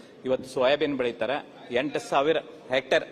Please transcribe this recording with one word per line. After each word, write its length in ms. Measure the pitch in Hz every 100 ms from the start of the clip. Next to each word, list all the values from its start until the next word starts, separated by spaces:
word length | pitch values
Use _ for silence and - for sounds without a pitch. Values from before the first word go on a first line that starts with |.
| - - 131
ಇವತ್ತು 240 | 127 -
ಸೋಯಾಬೀನ್ 480 | 139 127 147 151 135
ಬೆಳೀತಾರೆ. 480 | 123 113 110 139 - - -
ಎಂಟು 280 | 120 147 147
ಸಾವಿರ 380 | - 156 143 156 - - -
ಹೆಕ್ಟೇರ್, 300 | 131 - 160 -